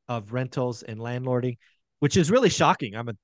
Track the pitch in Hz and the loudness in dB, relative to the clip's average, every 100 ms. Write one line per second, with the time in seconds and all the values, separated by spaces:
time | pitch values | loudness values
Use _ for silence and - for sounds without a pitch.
0 | - 117 101 123 127 135 127 117 - 110 | -10 -10 -6 -6 -6 -4 -6 -6 -12 -12
1 | 117 123 127 123 127 117 _ _ _ - | -8 -6 -4 -2 -2 -6 _ _ _ -2
2 | 143 196 151 247 226 - 156 - 117 107 | 2 4 4 4 4 4 2 2 -4 -8
3 | 117 104 | -10 -12